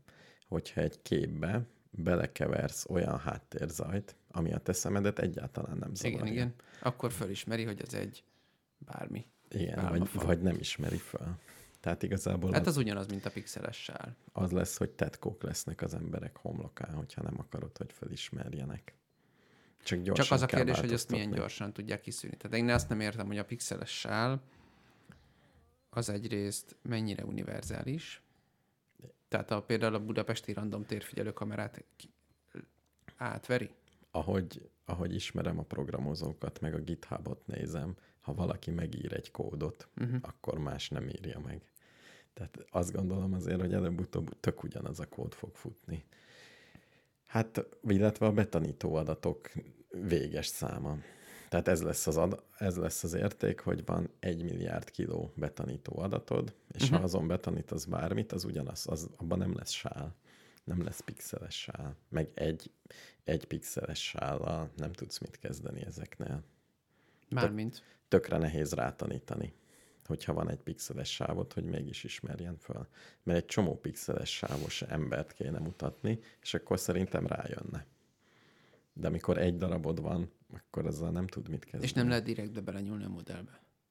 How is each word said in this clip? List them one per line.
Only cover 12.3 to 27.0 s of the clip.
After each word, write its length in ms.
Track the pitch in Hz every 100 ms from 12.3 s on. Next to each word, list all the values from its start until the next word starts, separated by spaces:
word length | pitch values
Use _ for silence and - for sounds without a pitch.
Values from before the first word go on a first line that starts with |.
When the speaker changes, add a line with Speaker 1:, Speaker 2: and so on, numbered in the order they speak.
| 92 92
Speaker 2:
Hát 100 | 139
Speaker 1:
az 60 | 165
Speaker 2:
az 100 | 143
ugyanaz, 300 | 113 101 98
mint 180 | 98 101
a 60 |
pixeles 520 | - - - - -
sál. 320 | - - - 120 -
Speaker 1:
az 200 | - 92
lesz, 260 | 90 90 -
hogy 120 | -
tetkók 540 | - - - - -
lesznek 380 | - - - 82
az 120 | -
emberek 440 | - 82 - - -
homlokán, 560 | - 82 80 - -
hogyha 280 | 78 - -
nem 140 | - -
akarod, 380 | - - - -
hogy 140 | -
felismerjenek. 1000 | - - - - - - 73 67 - - - _ _ _ _ _ - - _
Csak 160 | - 87
gyorsan 240 | 90 117 139
Speaker 2:
Csak 80 |
az 80 | 135
a 40 | 127
Speaker 1:
kell 120 | -
Speaker 2:
kérdés, 220 | 127 127
hogy 120 | 120
ezt 160 | 120 -
milyen 200 | 107 104
Speaker 1:
változtatni. 260 | 107 104 -
Speaker 2:
gyorsan 160 | 104
tudják 280 | 107 107 104
kiszűrni. 360 | - 117 - -
Tehát 200 | 104 110
én 120 | 120
azt 200 | 120 -
nem 100 | 107
értem, 280 | 107 110 101
hogy 100 | 104
a 80 | 101
pixeles 540 | 117 - 98 - -
sál 420 | - 107 120 135 131 - - - - - - - - _ _ - _ _ _
az 200 | 120 117
egyrészt 680 | 101 113 107 101 - - -
mennyire 440 | - 113